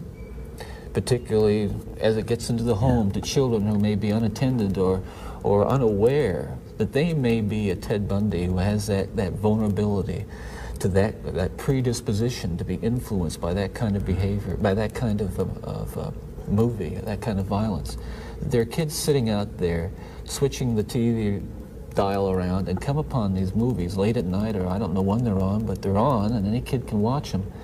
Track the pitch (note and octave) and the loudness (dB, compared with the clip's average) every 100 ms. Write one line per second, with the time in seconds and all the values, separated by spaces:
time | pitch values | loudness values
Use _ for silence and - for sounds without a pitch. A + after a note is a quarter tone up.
0 | - - - - - - - - - G#2+ | -12 -12 -12 -12 -12 -14 -14 -14 -6 -4
1 | - A#2+ - A2 G#2+ G#2 G2+ A2 - - | 0 0 2 2 4 4 0 -4 -8 -2
2 | G#2+ A2 F#2+ A#2 - A#2 A#2 G#2 C3 B2 | 0 2 0 -2 0 0 2 2 4 4
3 | G2 G2+ - C#3+ C3 A2+ G#2+ G#2 G#2 G2+ | 2 -2 0 2 2 2 2 2 2 2
4 | G#2 A2 A2+ G#2 C3 B2 G2 F#2 F#2 F#2+ | 2 2 2 2 0 2 2 2 2 2
5 | - - - - - G2+ - C3 A#2 G2 | -2 -10 -12 -4 2 4 4 4 4 4
6 | A#2 C#3+ A2+ D#2 C#2 - - - G2+ C3+ | 4 4 2 0 -4 -8 -8 -4 0 2
7 | E3+ D#3 B2 A2+ G2+ G#2+ G2+ F2 - G#2 | 2 2 2 2 2 0 0 0 -2 -2
8 | G2 G2 G#2 F2 F2+ F2+ G2 G#2 G#2 G2 | 0 0 2 0 0 2 2 2 2 0
9 | F#2+ A2 F#2 F2 G#2+ A2 G#2 G2+ G#2 G2+ | 0 -2 -2 0 2 4 2 2 2 0
10 | F2+ F2+ G2+ - - - - - G2+ F#2+ | -2 -4 -8 -10 -12 -10 -10 -2 2 4
11 | G2+ - - E2 F#2 - - C3+ B2 A2+ | 2 0 -4 -2 -2 -2 0 2 2 0
12 | - G#2 A#2+ - F2+ E2+ - F#2 A2+ A#2+ | -2 0 0 -2 -4 -4 -4 -2 0 -2
13 | - G2+ D#2+ - E2+ F#2 F#2+ - A2+ G2 | -2 -2 -2 -2 -2 -2 -2 -2 0 0
14 | - F2+ G2 G2+ G2+ E2 G2+ G2 G#2+ - | 0 0 0 -2 -2 0 2 2 0 -2
15 | A#2 G#2 G2 F#2 F2+ - - - - - | 0 0 -2 -2 -4 -4 -8 -6 -6 -6
16 | - - - - - G2+ A#2+ G#2 D#2 F#2+ | -6 -8 -12 -10 0 2 2 0 -4 -6
17 | - G2+ A#2 G2 F#2+ G2+ A2 D#2+ C#2 - | -4 -4 -2 -2 0 0 0 -2 -4 -8
18 | - - - - - A#2+ A2+ - D#3 - | -8 -10 -10 -8 0 2 2 0 -2 0
19 | - C#3 A2+ G#2 G2+ - F2 E2+ F2+ - | 2 2 2 0 -2 -2 0 0 -2 -6
20 | - - - - C#3 - B2+ A2 G2+ B2+ | -12 -12 -8 -2 0 0 0 0 0 2
21 | A#2 A2+ G#2+ G2+ - - - - - - | 2 2 0 -2 -4 -10 -14 -14 -6 -2
22 | G2 G2 G2 F#2 F2+ F#2 F2+ F#2 C#3+ C#3+ | 0 2 2 2 2 0 0 -2 0 -2
23 | C#3 B2+ G2+ F#2+ F#2 G2+ B2 F#2+ F2 G2 | 0 0 2 2 0 2 2 0 0 0
24 | G#2 A#2 F2 F#2 A2 G2+ F2+ F#2+ G2+ F#2+ | 2 2 0 0 0 0 -2 0 0 0
25 | F#2+ A2+ A#2+ F#2+ F#2+ G#2 G#2+ F#2+ G2 G2+ | 2 2 2 2 2 0 0 -2 0 2
26 | C3+ A#2+ G#2 A#2+ G2 A#2+ B2+ C3 - G#2+ | 4 2 2 2 0 0 0 -2 0 0
27 | G#2+ C#3 - F#2+ G2 - | 2 0 -2 -4 -4 -8